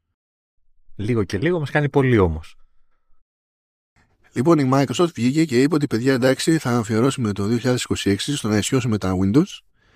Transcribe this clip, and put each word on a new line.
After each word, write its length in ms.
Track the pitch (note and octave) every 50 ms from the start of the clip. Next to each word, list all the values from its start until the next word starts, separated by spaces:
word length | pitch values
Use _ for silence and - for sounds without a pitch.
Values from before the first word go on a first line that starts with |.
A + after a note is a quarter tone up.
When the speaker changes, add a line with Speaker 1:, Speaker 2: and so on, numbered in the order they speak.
| _ _ _ _ _ _ _ _ _ _ _ _ _ _ _ _ - - -
Speaker 1:
Λίγο 280 | - G2+ G#2+ B2 A2+ G2+
και 140 | - - F#2+
λίγο 200 | B2 E3 F3+ E3+
μας 100 | D3 B2+
κάνει 180 | - D3+ D3 C3+
πολύ 300 | - C#3+ C3 C3 B2 G#2+
όμως. 380 | F#2 F2 D#2 D2+ - - - - - _ _ - - _ _ _ _ _ - - _ _ _ _ _ _ _ _ _ _ _ _ _ _ _ _ _ _ _ _ _ _
Speaker 2:
Λοιπόν, 260 | - A#2+ B2 E3+ E3+ D3+
η 120 | C#3 B2+
Microsoft 400 | C3 C3+ D3 - C#3 - F3 E3 -
βγήκε 300 | - A#2 B2 C#3 D#3 E3
και 180 | D#3 A#2+ A#2+
είπε 120 | C3+ C#3+ F3
ότι, 120 | D3+ C#3+
"Παιδιά, 260 | C3 - A2 A#2+ C3+
εντάξει, 460 | C3+ B2+ A#2+ C3 C3 - - - D#3+ D#3
θα 200 | - B2+ A#2+ A#2+
αφιερώσουμε 540 | A2 G#2+ A2+ A2 A#2+ C#3 - - A#2+ G#2
το 140 | G2 G2 G2
δύο 100 | G#2 A#2+
χιλιάδες 260 | A#2+ A#2 B2+ B2 A#2+
είκοσι 280 | - - F#2+ - - G2+
έξι 260 | G2+ G2 - - C#3+
στο 120 | C#3+ - G#2+
να 80 | G#2+
ισιώσουμε 420 | G#2 G2 - - C3 A#2 B2 G#2+ G2+
τα 180 | - F#2+ F#2 F#2
Windows". 360 | G2 G2 G#2 C#3+ F#3 - - - _ _ _ _ _ _ _